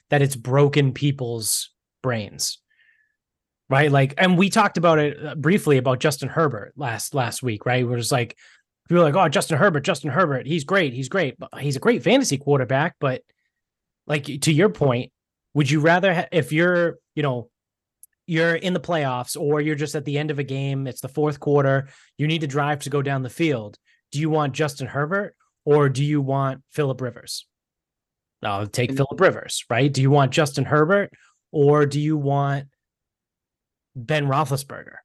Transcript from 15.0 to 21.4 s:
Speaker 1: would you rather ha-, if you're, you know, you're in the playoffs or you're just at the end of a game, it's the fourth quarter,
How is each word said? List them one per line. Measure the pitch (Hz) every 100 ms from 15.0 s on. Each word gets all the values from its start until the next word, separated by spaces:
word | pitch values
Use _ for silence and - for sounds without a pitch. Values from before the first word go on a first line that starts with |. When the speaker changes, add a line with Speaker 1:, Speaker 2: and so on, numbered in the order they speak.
| 127 _ _ _ _
Speaker 1:
would | 143 139
you | 156
rather | 156 175 190
ha-, | 165 -
if | 170 135
you're, | 151 175 175 170 - _ -
you |
know, | 147 123 110 _ _ _ _ _ _ _ -
you're | 160 165 165
in | 185
the | 180
playoffs | 143 170 139 123 123 147
or | 147 151
you're | 151 151
just | 147 156
at |
the | 143 143
end | 151
of | 143
a |
game, | 139 135 139 135 135
it's | 123
the | 131
fourth | - 151
quarter, | 143